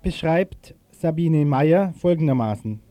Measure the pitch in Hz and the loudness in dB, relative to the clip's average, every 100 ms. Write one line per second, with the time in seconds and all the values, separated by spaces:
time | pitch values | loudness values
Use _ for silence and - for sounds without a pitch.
0 | - 165 165 165 190 - - - _ _ | -6 -4 -2 0 -2 -8 -20 -20 _ _
1 | 170 160 170 156 147 135 151 170 196 160 | -4 -2 0 2 2 2 2 2 0 -2
2 | 175 170 156 131 110 107 110 107 _ | -2 0 2 0 0 -4 -6 -10 _